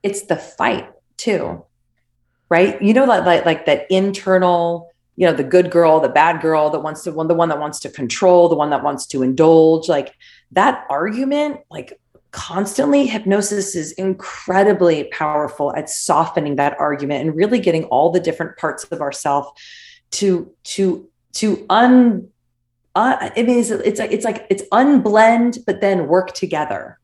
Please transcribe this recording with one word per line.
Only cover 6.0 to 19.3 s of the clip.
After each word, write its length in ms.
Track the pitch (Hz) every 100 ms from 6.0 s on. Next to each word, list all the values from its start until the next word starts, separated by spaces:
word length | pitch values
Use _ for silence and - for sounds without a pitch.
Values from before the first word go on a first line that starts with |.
| 139
bad 320 | 139 165 165
girl, 300 | 160 156 151
the 80 | 156
wants 240 | 156 151
to, 100 | 180
one, 140 | 156 160
the 80 |
one 140 | 170 165
that 100 | 147
wants 220 | 151 -
to 100 | 143
control, 580 | - 123 - 190 180 175
the 60 |
one 160 | 156 151
that 140 | 139
wants 220 | 143 139 -
to 180 | 139
indulge, 640 | 131 131 160 165 160 160 160
like, 260 | 147 139 _ _ _ _
that 340 | - 226 - -
argument, 680 | 139 185 220 269 285 294 - _
like, 300 | - - - _ _ _
constantly. 760 | - - 190 202 - 285 285 254
Hypnosis 680 | 220 196 202 202 208 190
is 160 | 175 156
incredibly 1120 | - 190 185 - - - 185 196 180 175 156
powerful 680 | 143 - 151 151 147 - 143
at 160 | - 147
softening 680 | - - 151 165 - 147 139
that 220 | 143 -
argument 480 | 147 139 139 143 156
and 100 | 156
really 220 | 208 240
getting 260 | 190 160 160
all 240 | 127 165
the 80 | 175
different 360 | 180 156 165 -
parts 280 | 160 -
of 160 | - 165
ourself 520 | 143 139 147